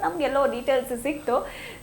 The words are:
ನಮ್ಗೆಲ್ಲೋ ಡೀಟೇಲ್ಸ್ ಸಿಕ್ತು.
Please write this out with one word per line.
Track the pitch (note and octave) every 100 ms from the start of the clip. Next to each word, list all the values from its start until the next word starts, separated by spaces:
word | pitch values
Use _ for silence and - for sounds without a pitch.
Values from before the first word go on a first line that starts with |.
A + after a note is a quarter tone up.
ನಮ್ಗೆಲ್ಲೋ | - F4 C4+ C4+ A#3+
ಡೀಟೇಲ್ಸ್ | A#3 C4 C4 B3+ A#3
ಸಿಕ್ತು. | C#4+ D4 - B3+ - - - -